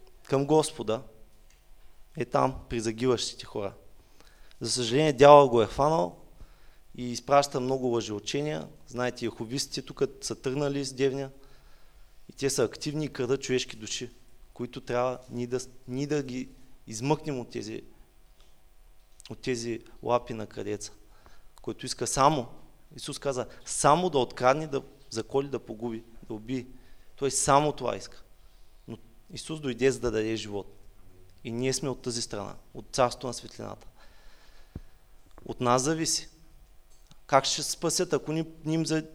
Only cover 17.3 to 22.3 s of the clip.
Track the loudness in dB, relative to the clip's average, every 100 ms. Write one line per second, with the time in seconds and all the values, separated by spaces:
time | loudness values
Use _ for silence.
17.3 | -6 -6 -8 -8 -10 -12 -20 -20 -20 -20
18.3 | -20 -20 -20 -20 -20 -20 -20 -20 -20 -16
19.3 | -8 -4 -4 -4 -6 -10 -8 0 0 0
20.3 | -10 -10 -8 -6 -6 -8 -16 -20 -20 -20
21.3 | -18 -18 -14 -10 -8 -8 -4 -2 6 6